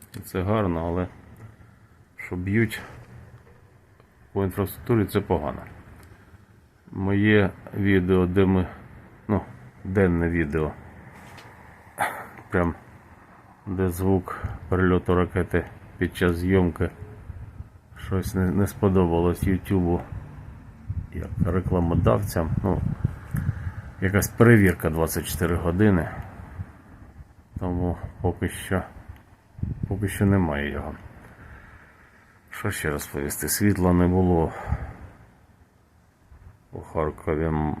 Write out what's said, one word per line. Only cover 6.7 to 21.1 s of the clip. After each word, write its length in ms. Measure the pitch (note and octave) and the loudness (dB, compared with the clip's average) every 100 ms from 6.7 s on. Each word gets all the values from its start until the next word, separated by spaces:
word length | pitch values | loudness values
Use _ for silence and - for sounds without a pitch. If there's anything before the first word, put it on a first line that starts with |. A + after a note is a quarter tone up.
| _ - | _ -14
Моє 580 | G2 G2 G2+ G#2+ G#2 F#2+ - - | -6 0 2 6 6 4 0 -10
відео, 520 | G#2+ G2+ F#2+ F2+ F#2 F2+ | -2 4 4 4 4 4
де 200 | F#2 F#2+ | 4 4
ми... 220 | F#2 F2 - - - - - - | 4 0 -6 -20 -20 -20 -16 -2
Ну, 140 | G2 - - - - | -2 -4 -16 -20 -14
денне 460 | G2 F#2+ F#2 E2+ E2+ | -4 2 4 4 2
відео, 420 | E2+ D#2 D#2+ D2+ - - - - - - - - - - - - - - - - - - | 0 0 0 -2 -6 -18 -20 -20 -20 -20 -20 -20 -20 -20 -20 -20 -6 -6 -6 -16 -20 -4
прям, 260 | F#2 F2 - - - - - - - - - G#2 | 0 0 -2 -14 -20 -20 -20 -20 -20 -20 -18 -8
де 240 | F#2 F#2 | -2 -2
звук 540 | F2 F#2 F#2+ - - - - - | 0 2 0 0 -10 -10 -10 -2
прильоту 460 | F2+ F#2 F2+ - F2+ | 2 4 2 2 2
ракети 500 | E2+ F#2+ E2+ F2 - - - - | 2 -2 -2 -2 -4 -14 -20 -4
під 200 | F2 - | -4 0
час 200 | F2 E2+ | 0 2
зйомки, 520 | F2+ F#2+ F2 - F2 - - - - - - - - - _ - | 2 4 2 0 -4 -4 -18 -18 -18 -16 -16 -18 -20 -20 _ -18
щось 380 | - F#2+ F2+ F#2+ | -4 -4 -2 0
не, 160 | F#2 | 2
не 160 | E2+ G2 | 2 0
сподобалось 760 | - G2+ F#2+ F2 E2 F2 E2+ | 0 2 4 4 4 2 2
Ютубу 580 | G2 F#2 - G2 F2 F2 - - - - - - - - - - - | 0 0 0 0 2 0 -2 -14 -14 -16 -18 -18 -20 -18 -8 -8 -8